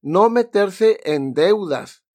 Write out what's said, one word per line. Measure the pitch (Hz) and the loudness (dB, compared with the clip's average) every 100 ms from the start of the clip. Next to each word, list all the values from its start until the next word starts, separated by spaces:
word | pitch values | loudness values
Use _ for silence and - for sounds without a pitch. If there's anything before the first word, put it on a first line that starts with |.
No | 143 175 226 | 0 2 2
meterse | 240 233 202 202 185 220 214 | 2 -2 -2 -2 0 0 0
en | - 151 135 | -2 -4 -4
deudas. | 131 170 214 180 131 104 - _ | 0 2 0 -2 -6 -8 -20 _